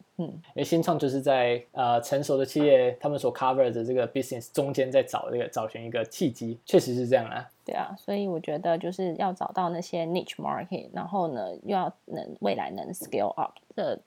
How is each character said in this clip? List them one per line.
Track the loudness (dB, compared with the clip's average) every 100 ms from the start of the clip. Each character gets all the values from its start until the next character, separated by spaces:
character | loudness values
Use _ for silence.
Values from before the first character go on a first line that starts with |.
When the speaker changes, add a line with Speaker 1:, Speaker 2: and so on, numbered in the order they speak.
| _ -8
Speaker 1:
嗯。 | -6
Speaker 2:
因 | -8 -10 -6
为 |
新 | 2 2
创 | 2 2
就 | 2
是 | 0
在， | 2 4 4 0 -2
呃， | -2 2 2
成 | 2 -2
熟 | 2 0
的 |
企 | 2 4
业 | 8 8 8 2
他 | -2
们 | 0
所 | -2
cover | 0 0 4 2
的 | 2
这 | -2
个 | 0 0
business | -2 -4 -6 -6
中 | -2 0
间 | 0 2
在 | 4
找 | 2 -2 -4
这 | -4
个， | -4
找 | -4 -6
寻 | -6
一 | -6
个 | -4
契 | -4 0 -2
机， | -2 -8 -8 4
确 | 4
实 | 4 -2
是 | 2
这 |
样 | 2 2
啊。 | -8 -10 _
Speaker 1:
对 | -8 -6
啊， | -6 -8
所 | -6
以 | -4 -2
我 | -4
觉 | -4 -2
得 | 0 0
就 | -2
是 | -2 -2
要 | 0 -2
找 | -2 -4
到 | -2 -2
那 | -2
些 | -4 -4 0
niche | -2 -4
market， | -6 -4 -4 -4 -8 -8
然 | -10 -4
后 | -2 -2
呢， | -2 -6 -8
又 | -2 -2
要 | -2 -6 -10
能， | -10 -8 -4
未 | -2 -2
来 | -4
能 | -6 -8
scale | -10 -4 -2 0
up | -2 -6 -6 _ -6
的 | -4 -4